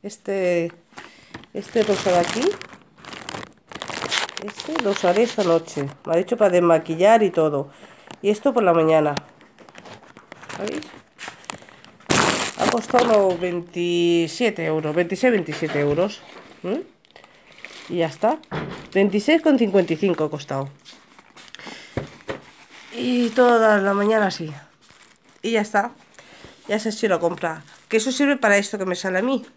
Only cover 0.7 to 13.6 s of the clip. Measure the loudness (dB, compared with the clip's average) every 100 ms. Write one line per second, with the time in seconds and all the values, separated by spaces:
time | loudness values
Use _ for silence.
0.7 | -8 _ -20 -20 -20 -20 -20 -12 -12 -4
1.7 | -2 0 0 2 2 2 0 -2 -4 -16
2.7 | -20 -20 _ -18 -16 -14 -14 -14 _ _
3.7 | -16 -10 -8 -4 -4 -4 -10 -12 -12 -8
4.7 | -4 -2 0 0 2 0 0 0 0 -2
5.7 | -8 -8 -10 -2 -2 0 2 4 4 4
6.7 | 2 0 2 6 6 4 2 0 0 -6
7.7 | -14 -20 -20 -20 -4 -2 0 0 2 4
8.7 | 4 4 4 2 -2 -10 _ -20 _ -20
9.7 | -20 -20 -20 -20 -20 _ -20 -16 -10 -8
10.7 | -8 -12 -20 _ _ -18 -16 -16 -16 -20
11.7 | -20 -20 -20 0 2 2 0 -4 0 0
12.7 | 0 0 2 4 4 4 0 -4 -4